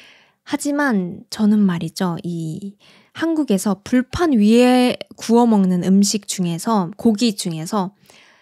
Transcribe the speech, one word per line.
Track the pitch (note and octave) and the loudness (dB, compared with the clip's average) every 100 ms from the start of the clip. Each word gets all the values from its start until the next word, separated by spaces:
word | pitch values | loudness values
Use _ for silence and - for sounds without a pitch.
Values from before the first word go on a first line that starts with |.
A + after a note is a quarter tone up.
| - _ _ _ | -20 _ _ _
하지만 | - D4 C#4+ C#4+ C#4+ G#3 F3 - - | -8 -6 -4 -2 0 0 -2 -10 -14
저는 | - G#3 G#3+ | -2 2 4
말이죠. | G3 E3+ E3 - F#3 E3 | 2 0 -6 -4 -4 -4
이 | E3+ E3+ D#3+ D#3 G3 G3+ _ _ _ | -6 -6 -8 -10 -12 -18 _ _ _
한국에서 | - E4 D#4 C4+ F#3+ G#3+ F#3+ | -6 -4 -2 0 0 -2 -4
불판 | - B3+ B3 - F4 | -2 -2 -2 -2 0
위에 | A#3+ G#3 A#3 B3 B3+ B3 - - - | 4 4 6 4 4 2 -2 -10 -12
구워 | - A#3 A#3+ | 0 2 4
먹는 | G#3 F#3 F3+ | 4 2 0
음식 | F3 F#3+ G3+ G#3+ - | 2 2 2 -2 -6
중에서, | - F3 E3 - G#3+ E3+ - | -6 -4 -4 -2 -2 -2 -2
고기 | A#3 G#3 A#3+ G3+ | 0 2 -2 -2
중에서 | F3+ D#3+ E3 G#3+ F#3 _ _ - _ _ | -8 -8 -4 -4 -4 _ _ -20 _ _